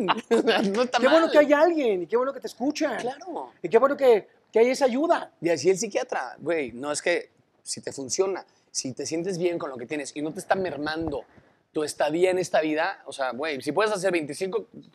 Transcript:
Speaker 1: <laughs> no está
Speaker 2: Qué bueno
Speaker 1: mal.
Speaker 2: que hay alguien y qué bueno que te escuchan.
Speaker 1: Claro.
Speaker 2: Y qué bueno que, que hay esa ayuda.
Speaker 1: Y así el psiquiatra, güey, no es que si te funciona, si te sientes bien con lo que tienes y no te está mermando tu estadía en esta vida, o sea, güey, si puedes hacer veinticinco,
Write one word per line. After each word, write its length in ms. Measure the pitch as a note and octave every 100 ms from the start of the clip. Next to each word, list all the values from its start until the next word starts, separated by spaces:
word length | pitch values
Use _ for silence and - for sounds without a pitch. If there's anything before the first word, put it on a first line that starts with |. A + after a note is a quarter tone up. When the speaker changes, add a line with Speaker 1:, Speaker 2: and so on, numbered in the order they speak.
| A3 A#3 -
Speaker 1:
<laughs> 440 | A3+ A3+ G3+ G3
no 80 | G3+
está 160 | B3 B3
Speaker 2:
Qué 80 | B3
bueno 200 | E4 D#4+
Speaker 1:
mal. 40 |
Speaker 2:
que 60 | D#4
hay 140 | C#4+
alguien 500 | D4 E4+ D#4+ B3 F#3
y 40 | E3+
qué 100 | A#3
bueno 160 | C4
que 60 | C4
te 80 | G#3+
escuchan. 500 | - C4 D4 D4+ G3+
Speaker 1:
Claro. 520 | A3+ - F#4+ B3+ B2+ -
Speaker 2:
Y 80 | E3+
qué 80 | A3
bueno 200 | C4+ C4+
que, 300 | C4+ G#3+ - _ _
que 80 | A3
hay 100 | A#3+
esa 160 | C4 C4+
ayuda. 460 | A#3+ E4 D4+ - _
Speaker 1:
Y 80 | E3
así 200 | D#3+ D#3
el 80 | F#3+
psiquiatra, 580 | G#3+ B3 B3+ F#3+ B2 -
güey, 320 | C3+ E3 B2+
no 200 | A#2+ C#3+
es 100 | D3
que 280 | F3+ E3 - _ _ _
si 180 | - -
te 100 | -
funciona, 540 | B2 C3 - F#3+ F3 - _ _
si 220 | - C3
te 120 | B2 C#3
sientes 320 | D#3+ F3 F3
bien 200 | F3 E3+
con 100 | D#3+
lo 80 | B2+
que 80 | B2
tienes 300 | D3+ C3+ -
y 60 |
no 100 | D3+
te 60 | F#3
está 160 | - F#3+
mermando 680 | F#3 C#3+ D3+ D#3 D#3+ C3+ - _ _ _ _
tu 120 | D#3+
estadía 480 | D3 - D3+ D#3+ F#3
en 80 | F#3
esta 220 | F3 F3
vida, 400 | D#3+ D3+ F3 - -
o 60 |
sea, 200 | C3+ C3
güey, 300 | A#2+ D#3+ C#3
si 100 | C#3
puedes 180 | D3 G#3+
hacer 200 | G3+ F#3
veinticinco, 560 | F3 C#3+ C#3+ F#3+ G3+ - C#3+ -